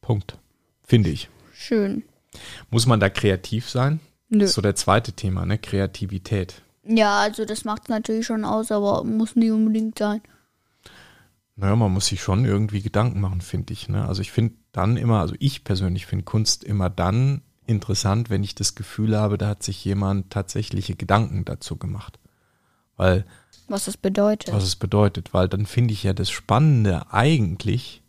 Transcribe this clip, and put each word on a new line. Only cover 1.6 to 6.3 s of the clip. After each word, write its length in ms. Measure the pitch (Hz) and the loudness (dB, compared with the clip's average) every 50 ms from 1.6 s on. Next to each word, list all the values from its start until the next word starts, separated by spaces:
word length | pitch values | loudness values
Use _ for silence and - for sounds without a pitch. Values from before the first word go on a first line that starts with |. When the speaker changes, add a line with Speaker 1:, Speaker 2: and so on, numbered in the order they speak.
| - - 247 220 202 196 202 - - _ _ _ _ _ _ - - - - - - _ | -6 -2 0 0 0 0 -2 -6 -8 _ _ _ _ _ _ -20 -20 -18 -18 -18 -12 _
Speaker 1:
Muss 160 | - 110 113 | 0 2 4
man 140 | 123 120 110 | 4 4 4
da 80 | 98 95 | 4 2
kreativ 600 | - - - 104 95 92 - - - 110 117 - | 2 2 2 2 2 2 -2 -4 -6 -6 -6 -4
sein? 320 | - 127 127 139 156 160 - _ _ _ _ _ | -2 0 0 0 0 -2 -6 _ _ _ _ _
Speaker 2:
Nö. 120 | 226 208 | 2 2
Speaker 1:
Das 100 | 202 190 | 4 4
ist 40 | 175 | 2
so 60 | - 98 | 2 2
der 120 | 104 95 | 0 0
zweite 380 | - - - 95 110 117 - - | 0 2 4 4 4 2 0 -10
Thema, 340 | - - 95 92 90 87 | -6 -4 -2 -2 -2 0
ne? 120 | 87 98 107 | 0 -2 -2
Kreativität. 1040 | - - - 98 98 95 95 - - 95 98 92 - - | -2 -2 -2 0 0 0 -2 -6 -8 -6 -6 -8 -6 -4